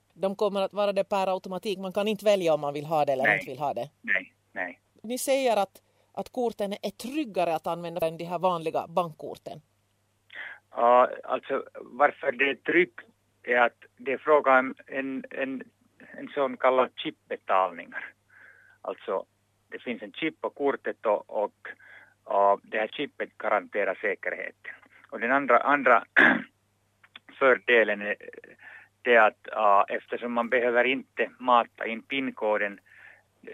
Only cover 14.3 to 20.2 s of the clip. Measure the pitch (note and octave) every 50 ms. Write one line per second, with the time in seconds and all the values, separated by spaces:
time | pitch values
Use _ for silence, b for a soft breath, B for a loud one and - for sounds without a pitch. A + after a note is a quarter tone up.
14.3 | D3+ D3 A#2 C3+ C3 C3 C3 C3 B2 - - - C3+ C3+ C3+ C3+ C3 C3 B2 -
15.3 | - - C3+ C3 C3+ B2 - - _ _ _ _ _ _ - - - - C#3 B2
16.3 | - D3 C#3 B2+ B2+ - - B2+ C3 C3 B2 A#2+ - - - D#3 - _ _ _
17.3 | G#2 - _ - G2+ F#2+ F#2+ F2+ E2+ E2+ E2+ D#2+ - - - - - _ _ b
18.3 | b b b b b b b b b b - - F#2+ - - A2+ G2 F#2+ - -
19.3 | _ _ _ _ _ _ _ _ A2+ - - B2+ A#2 F#2+ G#2+ G2+ - -